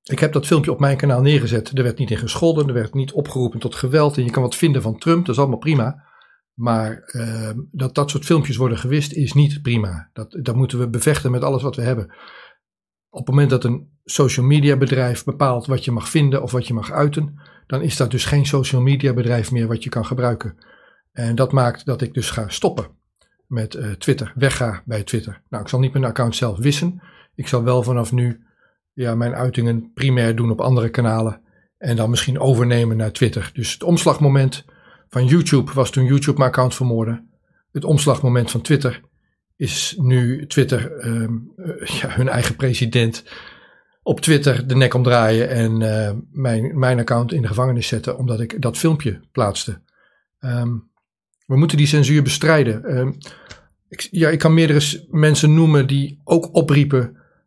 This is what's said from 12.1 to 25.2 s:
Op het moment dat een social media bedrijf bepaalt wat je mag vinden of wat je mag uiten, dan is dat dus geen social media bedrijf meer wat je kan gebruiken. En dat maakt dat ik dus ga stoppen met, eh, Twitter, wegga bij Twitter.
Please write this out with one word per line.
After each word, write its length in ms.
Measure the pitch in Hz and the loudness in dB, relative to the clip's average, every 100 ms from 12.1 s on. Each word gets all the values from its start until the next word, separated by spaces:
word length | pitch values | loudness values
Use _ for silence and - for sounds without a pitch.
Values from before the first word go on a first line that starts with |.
| - - - - _ _ _ _ _ _ | -12 -20 -20 -20 _ _ _ _ _ _
Op 100 | - | -10
het 100 | 123 | 0
moment 220 | 135 143 | 2 4
dat 140 | 127 | 2
een 260 | 120 123 - _ | 0 -4 -8 _
social 420 | - - 135 - 127 | -6 0 0 2 4
media 300 | 151 143 139 | 4 4 2
bedrijf 480 | 131 131 123 120 | 2 0 -2 -4
bepaalt 420 | - - 139 123 123 | -6 -2 0 0 -2
wat 180 | 127 | -4
je 60 | - | -2
mag 180 | 117 - | -4 -2
vinden 340 | 160 143 135 | 2 2 2
of 100 | 123 | -2
wat 140 | 127 - | -4 -4
je 80 | |
mag 180 | 117 104 | -6 -4
uiten, 480 | 135 147 151 147 - - - - | 0 0 0 -4 -8 -20 -20 -8
dan 160 | 131 | -4
is 140 | 165 - | -2 0
dat 140 | 120 | 0
dus 140 | 120 | -2
geen 220 | - 143 143 | 0 2 2
social 360 | 139 127 131 | 0 0 2
media 300 | 131 135 139 | 2 2 0
bedrijf 400 | 120 117 120 107 | 0 0 0 0
meer 140 | 123 113 | -2 -2
wat 180 | 113 | -4
je 60 | - | -4
kan 160 | 120 104 | -6 -4
gebruiken. 500 | 123 123 104 - - _ _ _ _ _ | -2 -2 -2 -8 -14 _ _ _ _ _
En 220 | - 117 | -8 -2
dat 180 | 117 131 | 0 2
maakt 320 | 135 123 - | 2 0 -2
dat 180 | - 120 | -6 -6
ik 120 | 127 | -6
dus 160 | - - | -6 -6
ga 180 | - 104 | -6 -8
stoppen 380 | - 202 - - _ _ _ _ _ - | -4 -2 -2 -10 _ _ _ _ _ -8
met, 280 | 120 107 | -6 -6
eh, 160 | 135 110 | -8 -10
Twitter, 420 | 95 - 139 107 | -6 -2 -2 -4
wegga 480 | 123 135 - 120 98 | -2 -2 0 -4 -6
bij 180 | - 107 | -8 -8
Twitter. 400 | 110 113 | -4 -6